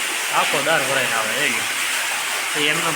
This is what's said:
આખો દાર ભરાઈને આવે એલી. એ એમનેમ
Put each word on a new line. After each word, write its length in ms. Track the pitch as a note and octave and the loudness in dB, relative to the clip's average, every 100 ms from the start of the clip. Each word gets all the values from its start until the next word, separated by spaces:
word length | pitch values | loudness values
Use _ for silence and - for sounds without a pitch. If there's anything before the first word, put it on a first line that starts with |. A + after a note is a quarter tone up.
| - - - | -2 -2 0
આખો 280 | D#3 F#3 D#3 | 2 2 2
દાર 180 | C#3+ D#3+ | 2 2
ભરાઈને 340 | C3 C3+ A#2+ | 2 0 2
આવે 200 | A2+ A2 | 0 0
એલી. 1300 | B2 C#3+ A2 A2 - - - - - - - - D3+ | 0 0 0 -2 -2 -2 -2 -2 -4 -4 -4 -2 0
એ 40 | D3 | 0
એમનેમ 260 | D#3+ E3+ | 2 0